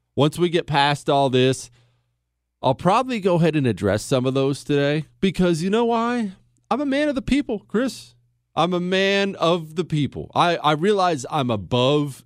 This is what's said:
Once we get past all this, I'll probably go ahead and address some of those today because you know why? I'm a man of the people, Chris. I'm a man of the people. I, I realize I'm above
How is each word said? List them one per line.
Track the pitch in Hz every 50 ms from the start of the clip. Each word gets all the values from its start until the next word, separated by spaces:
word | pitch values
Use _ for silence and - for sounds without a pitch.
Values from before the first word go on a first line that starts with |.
| _ _ _
Once | - 139 151 - 160
we | 175 175
get | 160 170 -
past | - 151 143 143 147 147 - - -
all | 143 139 139 131
this, | 123 127 127 131 131 - - - _ _ _ _ _ _ _ _ _ _ _ _ _ _ _ _ _ _
I'll | - 127 135
probably | - - 180 202 240 262 262 247 214
go | 175 190 175
ahead | 160 170 160 151
and | 156 135
address | 120 104 87 101 98 98 107 -
some | - 139 127 123
of | 135 131
those | 135 135 139 139 - -
today | - 147 143 143 143 147 160 147 - _ _
because | - 190 - - 180 175 170 151
you | 170 190
know | 202 233 240
why? | 233 233 226 226 233 247 240 220 190 185 - _ _ _ _ _ _
I'm | 214 254
a | 302
man | 277 262 285 302
of | 302 269
the | 262
people, | - - 254 285 - - 226 196
Chris. | - _ - 214 269 247 - - - - _ _ _ _ _ _ _ _ _
I'm | 147 160 180 180
a | 175
man | 175 180 190 190 196 196 202 196 196 196 -
of | - 165 165 175 180 160 156 156
the | 175 170
people. | - 160 147 139 - - 80 - - -
I, | 131 160 175 170
I | - - 151
realize | 156 147 165 208 214 190 180 180 165 135 123 -
I'm | 160 151 131 123
above | 113 104 90 78 123 123 123 135 147 151 147 143 127 - -